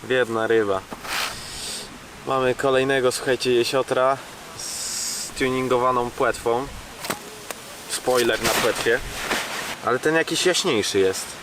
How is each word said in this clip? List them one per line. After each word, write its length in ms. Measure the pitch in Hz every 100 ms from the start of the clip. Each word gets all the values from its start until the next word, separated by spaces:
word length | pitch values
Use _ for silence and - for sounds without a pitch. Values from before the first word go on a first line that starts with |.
| 110
Biedna 380 | 127 117 113 110
ryba. 340 | 113 104 95 - - - - - - - - - - - - - - -
Mamy 280 | 135 127
kolejnego, 580 | 123 139 131 131 135 127
słuchajcie, 400 | - - 123 127
jesiotra 640 | 123 120 135 127 127 131 135 - - - -
z 720 | - - - - - - - -
tuningowaną 720 | 131 127 131 123 127 127 120
płetwą. 560 | - 127 107 120 120 143 - - - - - - - - - - - -
Spoiler 520 | - - 127 117 110
na 60 | 113
płetwie. 480 | 104 117 104 117 123 - - - - - - - - 117
Ale 120 | 123
ten 160 | 156
jakiś 320 | 160 156 165 190
jaśniejszy 520 | 170 190 120 95 101
jest. 280 | 95 95 - -